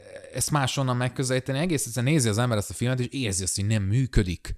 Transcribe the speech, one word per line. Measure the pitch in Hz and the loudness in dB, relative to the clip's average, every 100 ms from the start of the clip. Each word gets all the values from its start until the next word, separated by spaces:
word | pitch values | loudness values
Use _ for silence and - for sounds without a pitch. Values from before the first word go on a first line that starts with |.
| 95 - - | -18 -18 -10
ezt | 127 - | -4 0
máshonnan | 151 127 - 131 123 | 2 2 0 0 0
megközelíteni, | 123 - 127 127 131 131 | -2 -2 0 0 0 -2
egész | 180 147 120 | 0 0 -2
egyszerűen | 117 123 | -2 2
nézi | 160 117 | 4 4
az | 104 | 2
ember | 123 107 | 2 0
ezt | - | -2
a | |
filmet, | - 120 127 | -2 -2 0
és | 123 | -2
érzi | 139 117 92 | -2 -2 -2
azt, | 92 - | -2 -2
hogy | 101 | 0
nem | 110 | 0
működik. | 98 117 127 - 92 85 - | 2 2 2 2 2 -2 -6